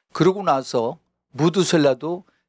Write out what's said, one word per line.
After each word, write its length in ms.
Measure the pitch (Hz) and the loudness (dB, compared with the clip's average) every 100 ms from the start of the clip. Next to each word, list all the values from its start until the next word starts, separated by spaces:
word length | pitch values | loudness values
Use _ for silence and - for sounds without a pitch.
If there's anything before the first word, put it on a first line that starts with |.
| _ | _
그러고 300 | - 175 190 | 0 0 2
나서 560 | 185 135 131 131 113 165 _ _ _ | 0 -2 -2 -4 -4 -6 _ _ _
무두셀라도 920 | 127 160 190 175 170 143 123 151 180 - _ | -2 0 0 2 2 2 0 -4 -10 -12 _